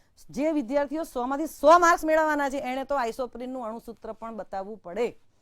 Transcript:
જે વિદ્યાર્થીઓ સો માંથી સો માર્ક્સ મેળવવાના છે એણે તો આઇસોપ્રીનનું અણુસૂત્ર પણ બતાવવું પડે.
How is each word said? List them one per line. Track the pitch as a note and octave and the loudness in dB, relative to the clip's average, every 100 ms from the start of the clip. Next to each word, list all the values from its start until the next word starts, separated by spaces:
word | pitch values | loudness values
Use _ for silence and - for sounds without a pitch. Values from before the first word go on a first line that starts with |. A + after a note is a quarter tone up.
| _ _ - | _ _ -12
જે | D#3 D4+ | -2 0
વિદ્યાર્થીઓ | D4+ A3 C#4+ C#4+ D4+ D#4+ | 0 0 -2 -2 -4 -6
સો | B3+ B3 | -6 -4
માંથી | C#4 D#4 | -4 -6
સો | - C#4+ E4+ | 2 8 8
માર્ક્સ | E4+ E4+ D#4 | 8 4 2
મેળવવાના | D#4 D#4 D4 C#4 | 2 2 0 -2
છે | C#4 | -4
એણે | B3 C4 C4 | -6 -6 -4
તો | C#4+ | -2
આઇસોપ્રીનનું | A#3 A3+ B3 A#3+ B3+ C4 A3+ | -4 -6 -8 -8 -10 -10 -10
અણુસૂત્ર | A3+ A3+ G#3+ A3 | -12 -14 -16 -14
પણ | G#3+ A3+ A3 | -14 -12 -12
બતાવવું | - G3 G3 G#3+ | -10 -10 -10 -12
પડે. | F3 F3+ A#3 - _ _ | -10 -4 -4 -6 _ _